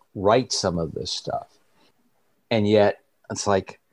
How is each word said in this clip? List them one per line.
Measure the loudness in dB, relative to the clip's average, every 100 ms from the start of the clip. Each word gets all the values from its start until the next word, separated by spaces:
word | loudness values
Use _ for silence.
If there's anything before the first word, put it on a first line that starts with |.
| _
write | -2 2 2 0
some | -4 -2 -2
of | -4
this | -6 -8
stuff. | -10 -8 -10 -10 _ _ _ _ _ _ _ _ _ _
And | 0 4
yet | 4 4 2 _ _ -12
it's | -6 0
like, | 0 -2 -12 _